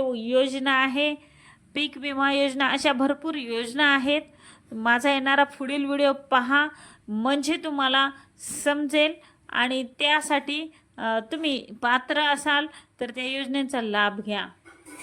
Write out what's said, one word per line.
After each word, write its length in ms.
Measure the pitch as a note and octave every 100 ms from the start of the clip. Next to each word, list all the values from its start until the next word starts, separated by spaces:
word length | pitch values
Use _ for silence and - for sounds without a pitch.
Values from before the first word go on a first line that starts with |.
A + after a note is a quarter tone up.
| C4 A#3
योजना 560 | A3+ B3+ C4+ C4+ C4+
आहे, 440 | C4 C4+ C4 D4 D4 - - - - _
पीक 240 | C#4+ D4 C4+
विमा 340 | C#4+ C4+ C#4
योजना, 360 | C#4 C#4 C4 C4
अशा 260 | C4+ D4+
भरपूर 420 | B3+ C#4 C#4+ D#4+ D4+
योजना 580 | A#3 A#3 A#3 C4+ C#4+ C#4
आहेत. 260 | C4+ D4 D4 - - - _
माझा 420 | A3 A3+ A#3+ C#4+
येणारा 300 | C4+ C4+ C#4
पुढील 420 | C#4+ - C4+ C#4+ C#4
व्हिडिओ 280 | C#4+ C#4
पहा, 540 | C#4 - C4 B3 C#4+ D4+ - - - -
म्हणजे 500 | G#3+ A#3+ C#4+ C#4 E4+
तुम्हाला 460 | D#4 C#4+ C4 C4+ C#4 - - -
समजेल 760 | - - C#4+ C#4+ D4 D4+ D4+ D#4 - _ -
आणि 340 | - B3 C4
त्यासाठी, 880 | B3 - D4 D4+ D4+ C#4+ C#4+ D4 D#4+ - _ -
अ, 220 | A3 A3+ A3+
तुम्ही 360 | D#4+ D#4 C4 - G#3
पात्र 400 | A#3+ B3+ B3 D4
असाल 460 | D4 C#4 D4+ C#4+ D#4 - - -
तर 100 | B3
त्या 160 | B3 B3+
योजनेचा 560 | C4+ B3+ C#4 C4+ C4
लाभ 400 | A3 G#3 G#3 G3+
घ्या. 260 | G#3 G3+ F#3 - - - - -